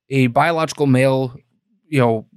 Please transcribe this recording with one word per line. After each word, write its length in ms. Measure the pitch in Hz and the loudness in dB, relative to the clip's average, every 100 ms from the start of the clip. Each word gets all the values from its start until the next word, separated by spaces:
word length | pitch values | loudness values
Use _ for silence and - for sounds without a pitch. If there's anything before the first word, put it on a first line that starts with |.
| _ | _
a 180 | 135 127 | 0 0
biological 600 | 127 160 165 160 - 143 | 2 0 0 -4 -2 0
male, 500 | 127 135 135 131 127 _ _ _ _ _ | 2 2 0 -4 -10 _ _ _ _ _
you 120 | 147 | 0
know, 280 | 120 110 - | 0 -2 -8